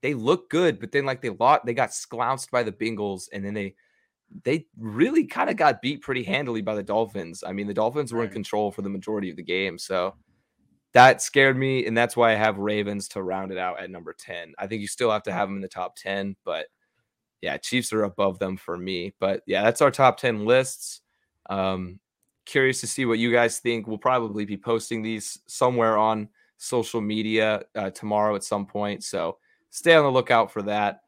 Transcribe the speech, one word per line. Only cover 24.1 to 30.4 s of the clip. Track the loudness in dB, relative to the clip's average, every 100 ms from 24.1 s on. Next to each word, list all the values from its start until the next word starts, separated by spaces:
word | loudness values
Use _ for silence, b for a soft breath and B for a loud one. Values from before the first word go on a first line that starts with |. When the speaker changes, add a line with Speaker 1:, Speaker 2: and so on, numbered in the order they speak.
| 0 -2 -6 -6
Speaker 1:
be | -6
posting | -2 -4 -2 -6
these | -6 -8 -10 -14 _
somewhere | 0 0 4 4 4
on | 2 0 -6 _ _ _
social | -4 -2 -2 -4
media, | -2 -2 0 2 2 0 -4
uh, | -6 -6
tomorrow | -8 -2 0 2
at | 0
some | -2 -4
point, | -4 -4 -4 -6
so | -8 -4 -4 -6 _ _ _
stay | -2 6
on | 6
the | 6
lookout | 2 4 4